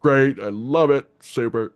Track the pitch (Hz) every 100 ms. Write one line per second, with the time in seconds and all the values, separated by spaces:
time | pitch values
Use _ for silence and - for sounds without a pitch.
0 | 147 139 135 123 104 104 117 151 156 143
1 | - _ - - 117 117 110